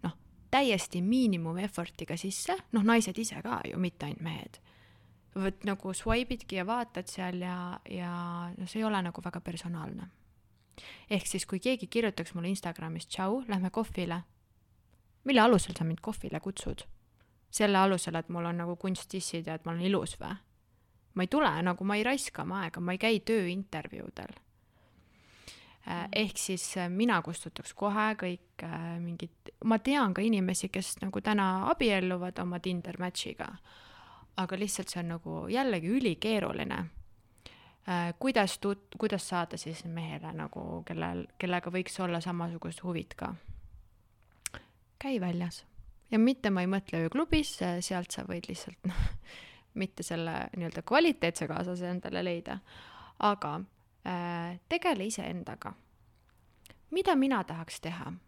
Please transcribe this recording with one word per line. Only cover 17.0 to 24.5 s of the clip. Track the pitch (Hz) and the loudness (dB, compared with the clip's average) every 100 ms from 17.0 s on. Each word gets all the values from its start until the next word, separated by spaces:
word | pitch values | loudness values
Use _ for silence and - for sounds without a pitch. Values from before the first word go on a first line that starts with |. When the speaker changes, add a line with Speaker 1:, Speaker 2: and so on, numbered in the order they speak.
| _ _ _ _ _ | _ _ _ _ _
Speaker 1:
Selle | - 208 196 | 2 6 8
alusel, | 196 185 - 165 | 8 6 0 -4
et | - | -4
mul | 175 170 | -2 -2
on | 175 | -2
nagu | 170 175 | -2 -2
kunst | 190 185 - | -2 -2 -4
tissid | 190 - 170 165 | -6 -4 -4 -4
ja | 160 | -6
et | - | -4
ma | |
olen | 170 185 | 0 4
ilus | 196 - - | 4 2 -6
või? | - 196 _ _ _ _ _ _ _ - | -8 -8 _ _ _ _ _ _ _ -2
Ma | |
ei | 185 | 2
tule, | 277 269 156 | 6 4 4
nagu | 180 180 190 | 2 2 2
ma | 208 | 2
ei | |
raiska | 226 269 - - | 2 2 -2 -4
oma | 156 190 170 | -4 -2 -4
aega, | 175 | -4
ma | 175 | -2
ei | 190 | 2
käi | 226 220 | 4 4
tööintervjuudel. | - 220 180 185 196 156 - - - - - - _ | 4 2 2 -2 -4 -8 -8 -10 -10 -10 -12 -14 _